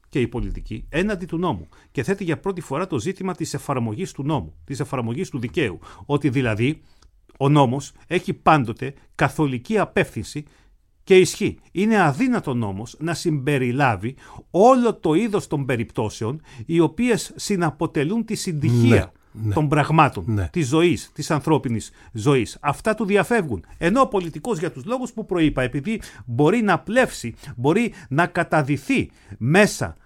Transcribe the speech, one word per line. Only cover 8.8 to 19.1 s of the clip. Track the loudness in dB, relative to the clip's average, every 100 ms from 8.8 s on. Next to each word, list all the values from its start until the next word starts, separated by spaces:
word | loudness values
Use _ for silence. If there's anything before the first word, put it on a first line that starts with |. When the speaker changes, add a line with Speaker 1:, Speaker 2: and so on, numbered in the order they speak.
| -8 -10 -10
Speaker 1:
καθολική | -2 0 2 -2 -2 -2 0
απεύθυνση | 0 0 -2 -4 -10 -12 -14 _ _ _ _ _
και | 4 6
ισχύ. | 6 2 -4 -4 _
Είναι | -2 2 4
αδύνατον | 4 2 0 0 -2 -2
όμως | -4 -6 -10 -8
να | -6
συμπεριλάβει | -4 -2 -2 0 0 0 0 0 0 -6 -10 -20 -20 -4
όλο | 4 6 6 4
το | 0 2
είδος | 2 2 -2 -2
των | -4 -2
περιπτώσεων | -2 -2 -4 -4 -4 -6 -6 -12 -14 -2
οι | 2
οποίες | 2 2 0 0 -2 -8
συναποτελούν | -2 0 0 -2 -4 -2 0 -2
τη | -4
συντυχία | -6 -4 -2 2 4 6 6 2